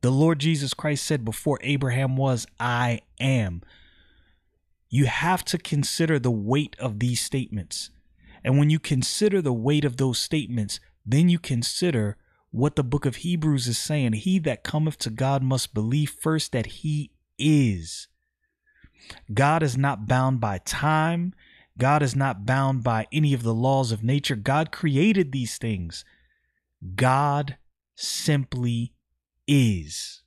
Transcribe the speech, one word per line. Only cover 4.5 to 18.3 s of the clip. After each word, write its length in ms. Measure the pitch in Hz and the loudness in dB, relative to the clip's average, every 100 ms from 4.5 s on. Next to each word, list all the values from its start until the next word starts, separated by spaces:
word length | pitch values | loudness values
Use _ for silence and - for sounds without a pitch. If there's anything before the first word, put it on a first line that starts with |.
| _ _ _ _ | _ _ _ _
You 160 | 123 135 | 2 2
have 380 | - 165 185 - | 2 0 0 0
to 120 | 170 | -6
consider 640 | - 147 139 - 165 151 | -2 -2 -2 0 0 2
the 100 | 123 | 0
weight 460 | 113 101 139 151 - | -2 0 0 -2 -6
of 220 | 127 104 | -6 -2
these 200 | 123 120 | -2 -2
statements. 720 | - 139 123 107 85 - - _ _ _ - - | -4 -4 -4 -8 -8 -10 -12 _ _ _ -20 -10
And 140 | - 135 | 0 4
when 100 | 147 | 4
you 80 | 156 | 2
consider 640 | - 139 123 - 208 196 | 0 -2 0 2 2 2
the 100 | 151 | 0
weight 320 | 120 117 147 | 0 2 2
of 120 | 147 123 | 0 0
those 240 | 135 117 | 0 0
statements, 580 | - 156 127 120 101 - _ _ | -2 -4 -2 -4 -4 -6 _ _
then 240 | - 135 175 | 0 4 6
you 120 | 170 | 4
consider 760 | - 123 117 - 180 131 104 101 _ _ _ | 0 -2 -2 -2 0 0 -2 -4 _ _ _
what 240 | 107 143 - | 0 0 0
the 80 | |
book 200 | 131 143 | 0 0
of 120 | 139 113 | -2 -4
Hebrews 500 | 170 175 156 139 123 | -4 0 2 0 0
is 100 | 113 | -4
saying. 360 | - 151 127 | -2 0 0
"He 260 | 110 185 190 | 0 0 0
that 220 | 156 117 | 0 -4
cometh 340 | - 156 156 147 | -4 0 0 -2
to 120 | - | -8
God 320 | 110 131 139 | -2 0 2
must 320 | 131 131 - | 2 0 -2
believe 360 | 107 110 139 151 | -2 0 0 -2
first 420 | - 160 160 - | -2 -2 0 -2
that 140 | 123 110 | -4 -4
he 440 | - 156 151 147 _ _ _ | -6 -4 -4 -6 _ _ _
is." 680 | 143 151 127 95 80 - - _ _ | 4 6 4 0 -6 -14 -16 _ _